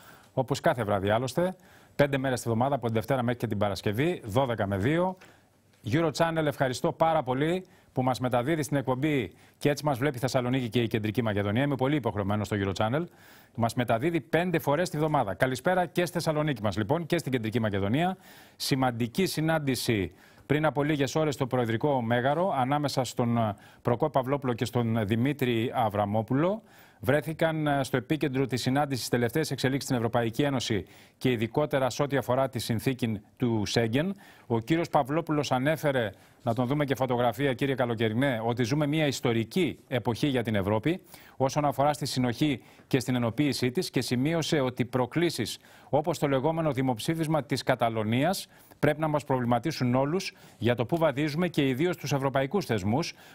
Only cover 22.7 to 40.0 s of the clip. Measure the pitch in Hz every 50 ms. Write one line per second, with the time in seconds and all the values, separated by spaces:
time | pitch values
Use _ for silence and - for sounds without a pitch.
22.7 | 143 147 147 135 - - 127 - - - 123 117 117 117 113 107 98 - - -
23.7 | - - - 120 120 113 156 156 - 139 123 131 143 139 123 127 120 110 127 113
24.7 | - 123 120 113 113 117 107 92 113 113 120 143 147 143 135 123 120 113 113 131
25.7 | - 127 117 110 98 104 104 101 104 110 110 - 123 139 160 185 208 220 - -
26.7 | - - - - - - - - 135 151 - 156 160 - 170 160 160 160 156 147
27.7 | 143 143 131 - - 127 117 - 160 147 - 147 127 135 139 127 135 120 - 127
28.7 | 131 143 151 143 135 117 - - - 120 120 117 - 160 156 - 143 120 - 127
29.7 | 135 139 - - 135 120 113 117 - 120 117 117 110 - 143 143 139 123 - -
30.7 | 113 95 82 - - - - - _ - - 131 123 107 113 120 - 151 151 147
31.7 | - 139 131 123 - - 147 135 135 135 123 - 123 131 135 131 - 117 - -
32.7 | 120 107 - 135 135 123 - 113 110 95 - _ _ - 131 120 117 110 101 -
33.7 | - 123 117 113 113 135 160 196 196 - - - - - - - 120 113 110 -
34.7 | 160 165 170 160 - 156 139 120 147 165 165 - 156 147 139 - - 127 127 147
35.7 | 160 - - 147 135 131 117 101 95 - - - - _ - 123 113 107 127 120
36.7 | 143 151 147 131 135 123 135 123 123 120 123 120 110 - 143 139 127 - 143 139
37.7 | 135 127 127 120 120 110 117 110 107 117 139 143 127 110 110 117 120 120 127 104
38.7 | 139 151 151 143 151 160 156 143 127 - - 131 113 113 113 - - 185 180 127
39.7 | - - - - 131 120